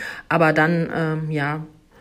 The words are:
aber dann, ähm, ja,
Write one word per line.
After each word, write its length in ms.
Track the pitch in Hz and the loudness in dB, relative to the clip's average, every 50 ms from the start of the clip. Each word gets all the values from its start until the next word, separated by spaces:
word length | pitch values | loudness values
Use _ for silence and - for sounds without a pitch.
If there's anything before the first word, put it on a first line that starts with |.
| - - - - - _ | -12 -12 -12 -14 -8 _
aber 240 | 165 170 170 156 151 | 2 4 4 4 6
dann, 360 | 156 156 160 170 170 165 - - | 4 4 2 2 0 -2 -2 -2
ähm, 360 | 165 165 156 156 156 156 156 | -4 -2 -2 -2 -4 -4 -4
ja, 360 | 156 151 143 143 151 156 156 - - _ _ _ _ - | -4 -2 -2 -2 -4 -6 -8 -12 -18 _ _ _ _ -20